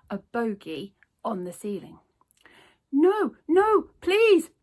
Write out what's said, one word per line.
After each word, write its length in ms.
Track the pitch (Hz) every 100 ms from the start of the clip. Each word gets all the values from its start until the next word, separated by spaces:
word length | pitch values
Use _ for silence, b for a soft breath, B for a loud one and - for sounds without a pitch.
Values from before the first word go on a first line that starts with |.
| b
A 80 | 202
Bogey 760 | _ 240 233 202 - 160 202 _ _ _
on 200 | - 196
the 80 | 180
Ceiling. 460 | 175 208 196 175 165 _ _ _ _ b b b b _
No, 420 | 277 339 427 330 - -
no, 380 | 339 427 427 - _
please, 500 | - 403 453 381 - _